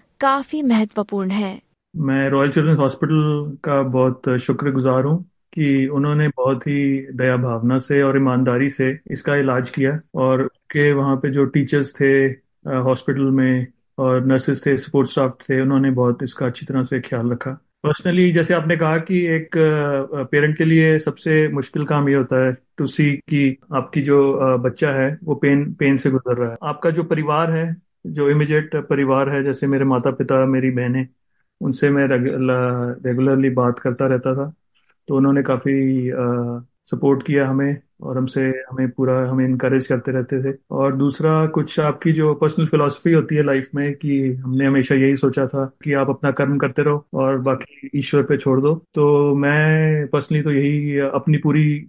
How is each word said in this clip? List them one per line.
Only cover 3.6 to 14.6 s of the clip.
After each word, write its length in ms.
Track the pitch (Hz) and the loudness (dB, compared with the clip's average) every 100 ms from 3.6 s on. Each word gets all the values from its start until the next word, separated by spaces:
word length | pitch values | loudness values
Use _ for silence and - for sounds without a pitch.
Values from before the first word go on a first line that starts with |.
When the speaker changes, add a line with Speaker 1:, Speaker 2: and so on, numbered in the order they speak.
Speaker 2:
का 180 | 151 139 | -2 -2
बहुत 400 | 131 127 131 127 135 123 | 0 2 0 0 -2 -2
शुक्रगुजार 640 | - 127 147 135 131 127 | -2 -2 -2 0 0 0
हूँ 200 | 139 170 | 0 -2
कि 640 | - _ _ 165 143 135 135 | -4 _ _ -2 0 2 0
उन्होंने 420 | 143 147 147 151 | 0 0 2 0
बहुत 340 | 131 131 135 | 0 0 0
ही 440 | 156 143 139 135 135 | -2 -2 0 -2 -6
दया 240 | 127 127 123 | -2 0 0
भावना 420 | 127 113 120 127 | 0 0 0 0
से 240 | - 143 | 2 2
और 140 | 139 135 | 4 2
ईमानदारी 520 | 135 127 131 123 139 | 2 2 2 2 0
से 300 | 135 131 131 - | 0 -2 -2 -10
इसका 260 | 139 151 143 | -6 -2 0
इलाज 340 | 135 127 123 | 2 0 -2
किया 300 | - 135 156 _ | -2 -2 -2 _
और 260 | - 131 131 | -2 0 0
उनके 520 | 131 _ _ 151 147 | -2 _ _ 0 2
वहाँ 240 | 139 139 131 | 2 0 0
पे 140 | 131 | -2
जो 140 | 139 | 0
teachers 480 | 139 147 139 147 139 | 2 0 0 0 -2
थे, 360 | - 139 139 135 | 0 2 4 2
अ, 120 | 131 _ _ 147 | -2 _ _ -6
hospital 560 | 131 127 127 - 135 | -2 0 -2 -2 0
में 440 | 135 135 127 127 123 _ _ - | 2 2 2 0 -2 _ _ -4
और 260 | 131 127 131 | 0 2 2
nurses 400 | 131 147 131 | 2 0 -2